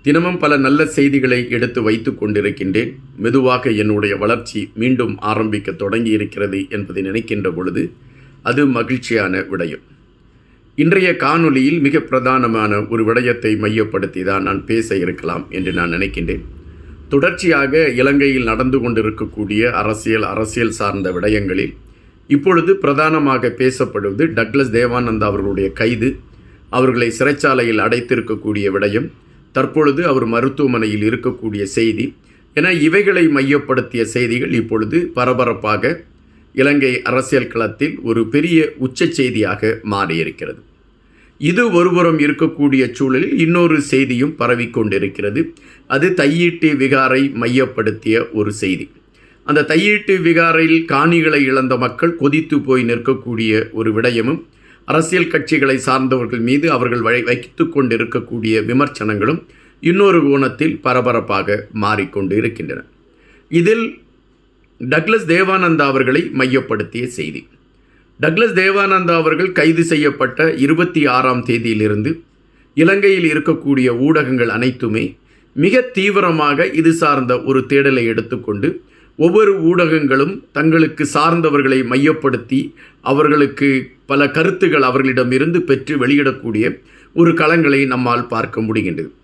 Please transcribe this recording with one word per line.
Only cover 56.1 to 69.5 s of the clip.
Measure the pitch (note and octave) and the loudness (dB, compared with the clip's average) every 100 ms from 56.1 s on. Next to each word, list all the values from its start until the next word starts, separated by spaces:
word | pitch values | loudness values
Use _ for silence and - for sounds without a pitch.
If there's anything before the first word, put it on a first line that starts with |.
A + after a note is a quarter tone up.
| B2+ A2+ A#2+ | 0 -2 -2
மீது | A#2 C#3+ E3 | 0 2 2
அவர்கள் | C3+ B2 A#2+ | 0 0 0
வை-, | A2+ B2 | 2 0
வைத்து | A#2 B2 B2 - E3 | 0 -4 -4 -4 -2
கொண்டிருக்கக்கூடிய | C#3+ B2+ A#2 A2+ B2 - A#2 A2 A2 | 0 0 0 -2 -4 -6 -6 0 0
விமர்சனங்களும் | G#2+ B2+ C#3+ - G#2+ G#2 A2 E3 - - - _ | 2 0 0 -2 -2 0 0 -2 -8 -20 -20 _
இன்னொரு | D#3 F#3 G3+ F3 | 0 4 4 4
கோணத்தில் | C#3 C#3 C3 - D#3+ D#3 | 4 2 0 0 -4 -2
பரபரப்பாக | C3 B2+ B2 A#2 - G2 F#2+ G#2 - | 0 0 2 -2 -2 -4 -2 -4 -4
மாறிக்கொண்டு | A2 G2+ G#2 F#2 G2+ F#2+ G2+ | -4 -2 -2 -2 -4 -2 0
இருக்கின்றன. | A#2 - D2+ - - _ _ _ _ - _ | -2 -6 -10 -10 -14 _ _ _ _ -20 _
இதில் | D#3+ F3 A3+ A3+ - _ _ _ _ _ _ _ _ | 2 2 2 -2 -10 _ _ _ _ _ _ _ _
டக்ளஸ் | B2+ D#3 F3 A3 E3+ | -2 -2 2 0 2
தேவானந்தா | E3+ F#3+ F#3+ F3 D#3+ C#3+ | 2 2 2 2 2 2
அவர்களை | C3+ B2 C#3+ - | 2 2 0 0
மையப்படுத்திய | C3 C3 B2+ - G#2+ G#2 A#2 B2 | -2 0 0 0 -6 -4 -8 -8
செய்தி. | - D#2 C2+ - _ _ _ _ _ _ - | -8 -10 -10 -18 _ _ _ _ _ _ -2
டக்ளஸ் | D3+ E3+ A3+ F3+ | -2 2 2 2
தேவானந்தா | F#3+ G3 G3 F#3+ F3 E3+ | 2 2 2 2 2 2
அவர்கள் | D#3 D#3+ F#3 | 2 0 0